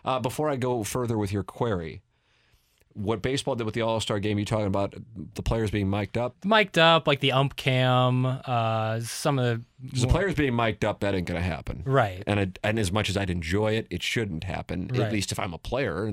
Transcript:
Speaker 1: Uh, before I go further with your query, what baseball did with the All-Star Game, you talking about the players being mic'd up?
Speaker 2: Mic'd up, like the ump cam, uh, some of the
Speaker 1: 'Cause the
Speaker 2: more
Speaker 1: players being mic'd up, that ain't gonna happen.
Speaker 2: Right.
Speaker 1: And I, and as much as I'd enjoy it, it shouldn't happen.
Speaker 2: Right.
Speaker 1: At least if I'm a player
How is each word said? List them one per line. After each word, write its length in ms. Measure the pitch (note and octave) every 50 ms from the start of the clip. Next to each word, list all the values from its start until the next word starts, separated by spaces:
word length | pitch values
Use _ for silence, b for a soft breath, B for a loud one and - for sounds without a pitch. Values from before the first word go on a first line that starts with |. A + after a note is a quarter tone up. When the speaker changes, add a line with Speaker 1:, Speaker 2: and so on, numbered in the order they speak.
| B
Speaker 1:
Uh, 160 | B2 C3 B2+
before 300 | A2+ B2+ - - D3+ D3+
I 60 | C#3+
go 280 | B2 B2 B2+ B2 A#2 G2+
further 340 | - - B2+ B2 A2+ A#2
with 140 | G#2+ G#2 F#2
your 120 | G#2 G2 F2+
query, 580 | - - - B2 A#2 G2+ F2 E2 D2+ E2 F#2+ _ _ _ _ _ _ _ _ _ _ _ _ _ _ _ _ _ _ -
what 280 | G#2+ G2 G2+ A2+ F#2
baseball 340 | G#2+ B2+ C3+ C3 - C#3+ C3
did 100 | A#2 A2+
with 100 | G#2+ G#2
the 60 | A#2
All-Star 380 | A2 A2+ A2+ A2 - - A2 G#2
Game, 200 | F#2+ G#2+ G#2 G2+
you 60 | G#2
talking 200 | - A2+ - G#2
about 280 | G2 G2 G2 G2 G2 - - - - A2 - D2 - -
the 80 | - -
players 260 | - A#2 A2+ A2 G2+
being 200 | G#2+ G#2 G2 F#2+
mic'd 280 | G2+ G#2 G2+ - -
up? 160 | A2+ A#2+ B2 - _ -
Speaker 2:
Mic'd 340 | G3+ A3 G#3+ G#3 - - E3
up, 260 | D#3+ E3 E3 D#3+ -
like 140 | D#3 C#3+ -
the 140 | C#3 C3 B2
ump 240 | C3+ C#3 C3+ -
cam, 680 | - - C3+ B2+ B2+ B2+ B2+ B2+ B2+ B2+ B2+ B2+ B2+ B2+
uh, 760 | C3 C3 C3+ - C3 B2 A#2 A2+ A2+ A2+ A2 A2 A2 A2+ A#2
some 360 | A#2 G#2+ - - - D3+ C#3
of 80 | C3 B2
the 160 | A#2+ A#2 A#2 A#2+ _ _ - B2+ B2+
Speaker 1:
'Cause 120 | - B2+
the 60 | B2+
Speaker 2:
more 60 | C3 -
Speaker 1:
players 180 | E3+ G3 F#3+ -
being 200 | D3+ D3 C3 A#2+
mic'd 300 | A#2+ A#2 A2 G2+ - A2
up, 160 | G#2 F#2+ -
that 120 | G#2 G2+ G2
ain't 140 | F#2 E2+
gonna 140 | F#2 F2 E2
happen. 420 | F2 F2+ D#2 C2 - - A#1+ B1+ E2
Speaker 2:
Right. 380 | C3+ C3+ C3+ A2+ G2 F#2 F#2+ G2+
Speaker 1:
And 140 | - G2+ G2+
I, 80 | G2 F#2 - - -
and 160 | G#2 G#2+ A2+
as 140 | G2+ F2 F#2+
much 160 | G#2+ G2 -
as 80 | F#2
I'd 120 | G2 G2 F#2
enjoy 440 | F2 F2 D#2 E2 F#2 G#2 A2 G#2+ G#2+
it, 120 | A2 G2+ -
it 100 | F2 F2
shouldn't 440 | - - - A#2+ A2 G2 D#2+ D#2+ G2
happen. 420 | F2+ D#2 - - - F2 F2 F2+
Speaker 2:
Right. 140 | - B2+ A#2+
Speaker 1:
At 100 | A2+ G#2+
least 220 | A2+ G2+ F#2 - G2+
if 40 |
I'm 160 | - G2+ F#2 E2
a 40 | -
player 460 | - - A#2+ C3+ C#3 G2 D2+ F2+ A2 G#2+